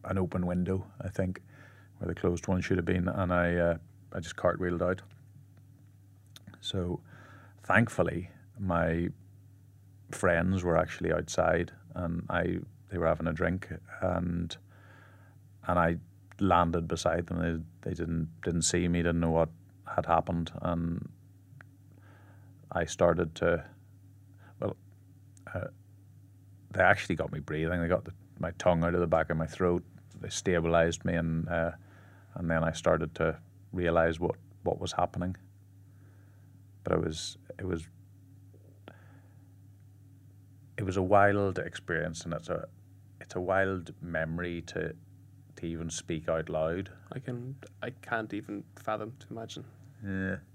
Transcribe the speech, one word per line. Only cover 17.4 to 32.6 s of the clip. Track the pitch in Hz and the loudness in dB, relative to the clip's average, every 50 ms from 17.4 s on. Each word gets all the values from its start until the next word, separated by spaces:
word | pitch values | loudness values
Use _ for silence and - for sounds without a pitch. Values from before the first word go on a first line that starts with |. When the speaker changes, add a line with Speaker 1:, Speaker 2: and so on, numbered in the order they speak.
| 85 85 82 82 82 - - - | 0 0 -2 -2 -6 -10 -16 -10
Speaker 1:
They, | - - | -8 -8
they | 92 | -4
didn't, | 92 85 82 82 82 80 80 - - - | -4 -4 -2 -2 -2 -4 -4 -8 -6 -4
didn't | 90 85 85 | -2 0 0
see | 78 - - 87 90 87 | 0 2 2 2 2 2
me, | 85 87 | 2 2
didn't | 82 85 85 82 | 2 2 2 2
know | 82 82 | 2 2
what | 80 82 82 80 - - - - - - - - - | 4 4 2 2 -2 -18 -20 -20 -20 -20 -16 -4 -2
had | - 80 | -2 2
happened, | - 85 82 - - 87 85 82 - - - | 2 2 2 2 0 -4 -4 -4 -6 -8 -6
and | - 87 85 85 85 85 85 - - - - - - - - - - - - - - - - - - - - - - - - - - - - - - - - - - - | -4 -2 -2 0 -2 -2 -4 -6 -8 -10 -14 -18 -20 -20 -20 -20 -20 -20 -20 -20 -20 -20 -20 -20 -20 -20 -20 -20 -20 -20 -20 -20 -20 -20 -20 -20 -20 -20 -20 -20 -16 -6
I | - 85 85 | -4 -4 -2
started | 80 - - 90 87 85 85 87 80 80 | -2 0 4 4 4 4 4 0 -2 -2
to, | - 87 85 85 82 - - - - - - - - - - - - - - - - - - - - | 0 2 2 2 2 -2 -10 -20 -20 -20 -20 -20 -20 -20 -20 -20 -20 -20 -20 -20 -20 -20 -20 -10 4
well, | - 104 - - - - - - - - - - - - - - - - - | 4 4 4 4 -14 -20 -20 -20 -20 -20 -20 -20 -20 -20 -20 -18 -16 -8 -6
uh, | - - - - - - - - - - - - - - - - - - - - - - - | -6 -6 -6 -10 -14 -20 -20 -20 -20 -20 -20 -20 -20 -20 -20 -20 -20 -20 -20 -20 -20 -16 -4
they | - 98 | 2 4
actually | 92 92 101 - - - 87 | 6 6 6 4 2 -2 -2
got | 80 80 - | -2 -2 -4
me | - 76 | -6 -8
breathing. | 73 - 76 78 80 82 90 87 | -6 -4 -4 -2 0 0 0 0
They | 85 82 | 2 2
got | 90 - - | 2 2 0
the, | - - - - - - - | -6 -14 -14 -20 -20 -10 -8
my | - 87 87 - | -6 -6 -6 2
tongue | - 92 87 82 | 4 4 4 4
out | 82 87 87 | 4 2 2
of | 87 | 2
the | 87 | 2
back | 80 85 82 80 - | 4 2 2 2 0
of | 85 | 0
my | 80 80 | -2 -2
throat. | 76 - - 92 87 87 87 - - - - - - - - | -4 -2 0 2 2 2 0 -2 -8 -20 -20 -20 -20 -16 -12
They | - - | -10 -8
stabilized | - - - 98 90 85 82 85 82 85 82 85 82 - - | -8 -4 0 2 2 2 2 4 4 4 4 4 2 -2 -2
me, | 90 85 | -2 0
and, | 82 85 82 80 82 82 82 | 0 0 0 -2 -2 -2 -2
uh, | 87 85 82 85 - - - - - - - - - - - - - | -2 -2 -2 -2 -4 -8 -20 -20 -20 -20 -20 -20 -20 -20 -20 -14 -10
and | - 87 82 | -8 -4 0
then | 82 80 | 0 2